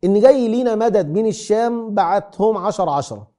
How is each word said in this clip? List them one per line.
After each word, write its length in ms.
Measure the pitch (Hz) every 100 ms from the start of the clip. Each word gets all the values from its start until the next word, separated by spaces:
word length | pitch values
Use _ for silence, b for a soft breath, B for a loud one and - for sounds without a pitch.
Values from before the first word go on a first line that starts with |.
إن 160 | 180 202
جاي 280 | 240 269 233
لينا 280 | 233 247 214
مدد 340 | 226 202 156
من 180 | 170 220
الشام، 680 | - - 214 233 233 226
بعتهم 640 | 208 175 202 202 - 208 214
عشرة 340 | 185 190 175
عشرة. 360 | 143 135 104 104